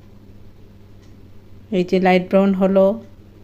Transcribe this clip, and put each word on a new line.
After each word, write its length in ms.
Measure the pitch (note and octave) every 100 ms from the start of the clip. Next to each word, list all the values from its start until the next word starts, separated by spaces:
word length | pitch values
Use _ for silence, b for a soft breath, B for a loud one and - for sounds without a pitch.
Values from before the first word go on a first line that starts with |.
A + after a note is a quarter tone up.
| - - - - - - - - - - - - - - - - -
এই 140 | G3
যে 120 | F3+ F#3
লাইট 240 | F#3 F#3 F3+
ব্রাউন 220 | F#3+ G3
হলো 320 | F#3+ F#3+ G3 F#3+ A3+ - - - -